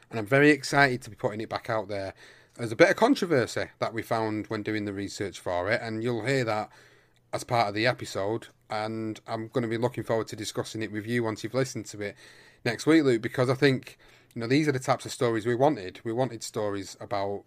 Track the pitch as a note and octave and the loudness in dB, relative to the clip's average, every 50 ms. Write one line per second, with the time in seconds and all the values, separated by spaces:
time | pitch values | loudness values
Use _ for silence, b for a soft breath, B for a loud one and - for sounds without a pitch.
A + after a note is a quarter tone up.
0 | b b - A2+ G#2 G#2 C#3 C#3 D3 D3+ D3 C3 C3 - D3 C#3+ C#3+ C3 B2 A#2+ | b b -6 -6 0 2 4 8 8 8 6 6 2 0 4 4 4 4 2 -2
1 | - A2 G2 - - A2 G#2+ G#2+ A2 G#2 - - - - A2+ A2 F#2+ G2+ G#2 G2 | -6 -12 -8 -6 -4 -4 -4 -4 -6 -4 -6 -6 -4 -2 -4 -4 -4 -4 -6 -6
2 | F#2+ F#2+ - b b b b b b b b - A#2+ G#2+ A#2 - E3+ G3 F3+ - | -6 -8 -10 b b b b b b b b -8 -6 -4 6 6 6 6 8 4
3 | A3 C4 C#4 - G3+ E3+ D#3 B2 G#2+ - - G#2+ - - - _ A#2+ G#2 A2 A2+ | 4 4 4 2 2 2 2 2 2 2 -2 -6 -6 -6 -6 _ -4 -4 -4 -6
4 | G2+ - A#2+ A2+ A2 A2 G#2+ G#2+ F#2+ - A2+ G#2+ G2+ A2 G#2+ G#2+ G#2 G#2 G2 G2 | -4 -2 -2 0 0 0 -2 -4 -4 -4 -6 -6 -4 -4 -4 -4 -4 -4 -6 -6
5 | G2 F#2+ - - G2+ F2+ F2 - - F#2+ F2+ F2 F2+ G2+ A#2+ - A#2+ A2+ A2 A2 | -8 -8 -6 -6 -8 -8 -8 -8 -6 -2 -2 0 2 0 0 0 0 -6 -6 -4
6 | A2+ B2 A#2+ A2 G#2 C3 C#3 C3 A#2+ A2 G#2+ G#2+ G2+ b b b b b b b | -4 -4 -4 -2 -2 0 0 0 0 0 -2 -2 -4 b b b b b b b
7 | b b b b _ _ - - - - B2 A#2 G#2+ G#2 G2+ G#2+ A#2 B2+ B2 - | b b b b _ _ -8 -8 -4 0 2 2 2 2 0 0 0 0 0 -2
8 | A2+ - - G2+ G2 G#2 A2+ A#2 - - _ _ _ - A2 G#2+ G#2+ A2 A2+ A2 | -8 -8 -4 -4 -2 -2 -4 -4 -8 -14 _ _ _ -8 -6 -6 -4 -6 -6 -6
9 | A2 A2 G#2+ - - - A#2 A2+ A2+ A2+ - B2+ A#2+ A2 A#2 A2+ A#2+ B2+ - B2 | -6 -8 -8 -10 -10 -8 -8 -8 -8 -4 -4 -2 -2 -2 -2 0 -2 -2 -2 -4
10 | A2 - A#2 A2 G#2 - A#2 G#2+ G#2 - - B2 A2 - - A2 A2 A2 G#2+ G#2 | -2 -2 -2 -2 -2 -4 -8 -10 -10 -6 -6 -6 -6 -6 -6 -8 -6 -6 -6 -8
11 | G2+ A2+ A#2+ A#2+ A#2 A2 G#2+ - - G#2 - C3 C3 C3 - A#2 G2+ - - G#2 | -4 -2 -2 0 0 -2 -4 -4 -6 -4 -2 -2 -2 -2 -4 -10 -10 -10 -10 -8
12 | G#2 G2+ - b b b b b b b b b - A#2+ A2 - - D3 D#3+ D#3+ | -8 -8 -10 b b b b b b b b b -4 -4 -4 0 4 6 6 6
13 | C#3+ C3 A#2+ A2 A#2 A2+ - C3+ B2+ C3 B2+ - D3 C#3 C3 - - - - b | 6 6 4 2 0 -2 0 0 2 2 2 4 4 4 4 2 -2 -10 -18 b
14 | b b b b b b b A#2+ A#2 A#2 C3+ D3+ D#3 D3+ C3 B2+ - C#3 B2 - | b b b b b b b -8 0 2 2 4 4 2 0 0 0 0 0 0
15 | - A2+ - - B2+ A#2 A2+ A2 G2 A#2+ A#2+ A2+ C3+ D#3 C#3 G#2+ F#2 F2+ - - | -2 -8 -2 0 0 2 2 0 0 0 2 4 4 4 4 0 -4 -10 -12 -8
16 | - A2+ A2+ B2 C3+ A#2 A#2 G#2+ - - - A#2 G#2+ G#2 G2+ G2+ F#2 - - - | -8 -4 -2 -2 -2 -2 -4 -8 -12 -6 -4 -2 -2 -2 -2 -4 -6 -10 -12 -14
17 | G#2+ - G2+ G2 G2 G2+ G2+ F#2+ - | -8 -6 -4 -2 -2 -2 -4 -6 -10